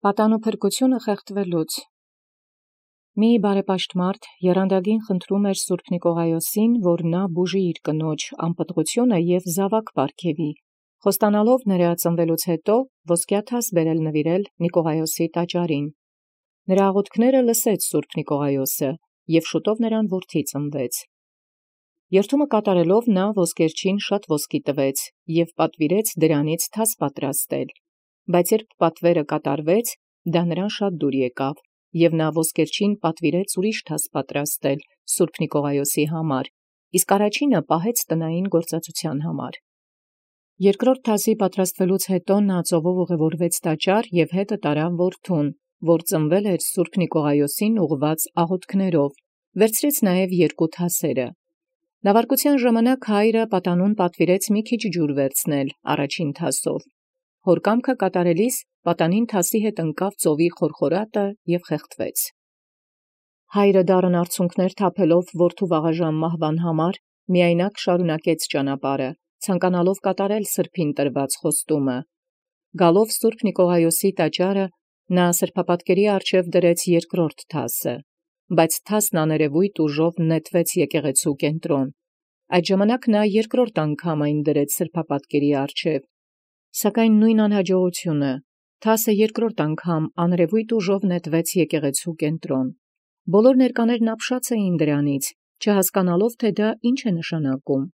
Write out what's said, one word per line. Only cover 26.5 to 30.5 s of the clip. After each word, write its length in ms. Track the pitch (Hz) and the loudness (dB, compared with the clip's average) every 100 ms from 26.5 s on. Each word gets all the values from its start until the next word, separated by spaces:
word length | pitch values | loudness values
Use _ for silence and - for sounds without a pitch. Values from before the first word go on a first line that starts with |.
| 170 - | -2 -6
թաս 220 | - 220 - | -2 -4 -2
պատրաստել, 760 | 143 - 135 151 - 139 135 - _ _ _ _ - | -6 -4 -6 -4 -4 -6 -6 -10 _ _ _ _ -2
բայց 220 | 175 175 | 0 2
երբ 180 | 220 220 | 0 -2
պատվերը 480 | _ 170 160 170 170 | _ -2 2 0 2
կատարվեց, 640 | 147 151 - 147 151 196 233 - _ _ - | 0 -4 -2 -4 2 0 0 -10 _ _ -2
դա 160 | 165 | 0
նրան 280 | 175 | 0